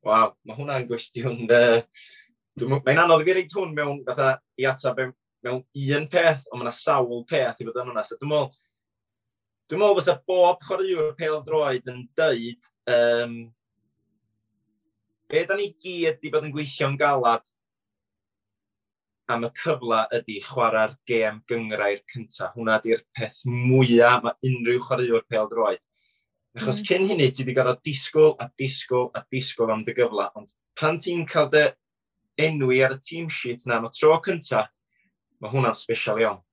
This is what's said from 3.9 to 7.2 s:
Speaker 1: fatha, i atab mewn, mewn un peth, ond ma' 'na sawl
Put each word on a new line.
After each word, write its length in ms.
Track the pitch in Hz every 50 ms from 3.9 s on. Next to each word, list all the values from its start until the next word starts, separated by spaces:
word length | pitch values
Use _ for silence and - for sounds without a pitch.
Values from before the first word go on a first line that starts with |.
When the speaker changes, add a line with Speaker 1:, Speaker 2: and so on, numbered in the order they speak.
| 143 143 123
Speaker 1:
fatha, 280 | 123 127 143 135 135 131 - _ _ _
i 120 | - 131 135
atab 300 | 131 - - 127 120 131
mewn, 140 | 127 127 127 _ _ _ _ _ -
mewn 180 | 120 127 127 - _ _ 139 139 135
un 140 | 143 147 156 139
peth, 360 | - 180 170 165 156 135 - -
ond 120 | 120 123
ma' 80 | 120 120
'na 60 | 117
sawl 500 | - - 160 143 135 123 120 120 120